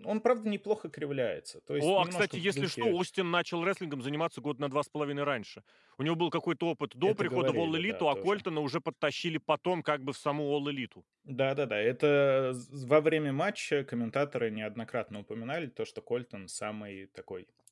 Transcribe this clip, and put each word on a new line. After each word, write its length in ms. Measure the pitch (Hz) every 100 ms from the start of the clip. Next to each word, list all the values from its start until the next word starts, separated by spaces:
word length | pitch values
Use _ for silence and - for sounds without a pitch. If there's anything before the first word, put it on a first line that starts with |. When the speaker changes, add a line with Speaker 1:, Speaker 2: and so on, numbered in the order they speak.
Speaker 1:
он 160 | - 220
правда 280 | 226 247 214
неплохо 400 | 202 196 214 170
кривляется, 720 | 151 147 139 117 85 - -
то 140 | -
есть 220 | 143 151 196
Speaker 2:
О, 40 |
а, 40 | 175
Speaker 1:
немножко 300 | 180 202 -
Speaker 2:
кстати, 20 |
Speaker 1:
в 80 | 180
Speaker 2:
если 200 | 139 165
что, 200 | - 233
Speaker 1:
духе 60 |
Speaker 2:
Остин 380 | 175 180 - 180
начал 340 | 175 170 175
рестлингом 380 | 170 190 180 139
заниматься 380 | 123 147 165 -
года 180 | 135 123
на 80 | 143
два 140 | 135
с 60 | 143
половиной 360 | 151 147 143
раньше. 400 | 143 131 104 - - _ _ -
У 40 |
него 140 | 143 165
был 140 | 170
какой-то 360 | 165 175 160 170
опыт 260 | 156 143
до 200 | 123 180
Speaker 1:
Это 100 | 214
Speaker 2:
прихода 280 | - 127 131
в 60 | -
All 120 | 160
Speaker 1:
говорили, 100 | 160
Speaker 2:
Elite, 160 | 185 220
Speaker 1:
да, 80 | 160
Speaker 2:
а 40 |
Speaker 1:
тоже. 20 | 135
Speaker 2:
Кольтона 440 | 180 208 - 156
уже 200 | 147 151
подтащили 580 | 165 - 151 135 175 156
потом 440 | - 151 - 180
как 200 | 156 147
бы 80 | 139
в 60 | 131
саму 260 | - 143 147 147
All 120 | 143
Elite. 320 | 139 117 - - _
Speaker 1:
Да-да-да, 540 | - 127 135 139 139 104
это 720 | 110 120 151 143 139 135 131
з-, 240 | 127 117 143
з-, 100 | 127
во 120 | 151
время 320 | 156 156 147
матча 520 | 135 185 208 - 147
комментаторы 640 | 131 120 117 139 143 131 117
неоднократно 720 | 107 107 113 113 120 107 110
упоминали 480 | 98 110 113 160 147
то, 160 | -
что 180 | 110 -
Кольтон 460 | - 120 120 101 90
самый 580 | - 107 107 104 98 95
такой, 420 | - - 92 92 _ _